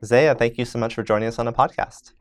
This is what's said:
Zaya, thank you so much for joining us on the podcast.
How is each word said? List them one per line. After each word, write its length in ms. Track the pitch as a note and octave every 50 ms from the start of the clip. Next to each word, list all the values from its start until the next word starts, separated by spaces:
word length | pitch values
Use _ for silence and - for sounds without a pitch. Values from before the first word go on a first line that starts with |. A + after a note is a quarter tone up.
| A2+
Zaya, 300 | G#2+ A#2+ B2+ D3+ D3+ C3
thank 240 | - A#2+ A#2 -
you 80 | - A#2+
so 140 | - - A#2+
much 160 | A2+ A2+ -
for 80 | - G#2
joining 240 | - G#2+ G#2+ A2
us 100 | A2+ A#2
on 80 | - A#2
the 80 | A#2 A#2
podcast. 600 | - C3+ E3+ - - - - - - - - _ -